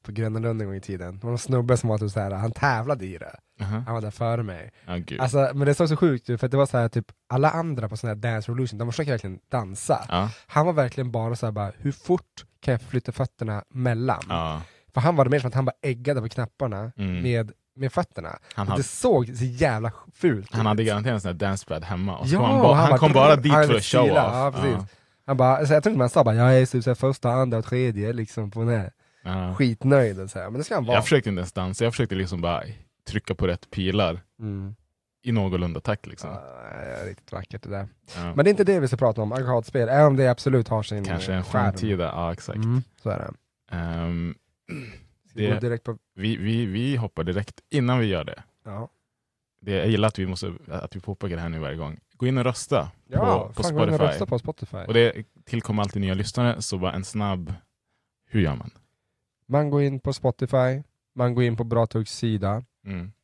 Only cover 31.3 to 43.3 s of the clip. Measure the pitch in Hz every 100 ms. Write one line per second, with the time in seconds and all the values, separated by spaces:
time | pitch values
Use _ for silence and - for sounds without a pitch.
31.3 | 95 90 - 92 90 117 117 120 95 92
32.3 | 92 85 82 - 107 - _ - 104 -
33.3 | 92 92 87 - - 92 98 90 85 _
34.3 | _ 110 98 98 110 _ _ _ _ 123
35.3 | 113 95 90 90 80 - 104 - - 76
36.3 | 98 65 64 57 64 - 57 95 98 _
37.3 | - 98 107 - 98 101 _ - - 87
38.3 | 139 175 202 190 190 135 117 123 110 107
39.3 | 127 127 123 110 135 113 135 151 131 127
40.3 | 120 139 131 110 110 104 107 98 85 95
41.3 | 92 90 - 101 92 110 95 85 - 85
42.3 | 85 - 107 110 127 127 _ 117 - -